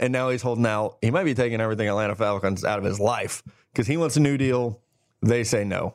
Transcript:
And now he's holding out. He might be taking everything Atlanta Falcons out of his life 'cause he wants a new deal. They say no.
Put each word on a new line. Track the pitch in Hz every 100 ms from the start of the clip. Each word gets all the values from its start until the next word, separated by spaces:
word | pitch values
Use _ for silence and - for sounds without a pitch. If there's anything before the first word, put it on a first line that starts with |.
And | 127
now | 127 131
he's | 127
holding | 123 117 117
out. | 107 104 -
He | 113
might | 160
be | 175
taking | 127 120 113
everything | 113 107 104
Atlanta | 101 104
Falcons | 101 104 98 98 95
out | - 104
of |
his | 98 101
life | 104 117 98 - - - _
'cause | - 120
he | 160
wants | 160 143
a |
new | 143 135
deal. | 135 123 120 107 _ _ _ _
They | 107 120
say | 113 113
no. | 104 92 92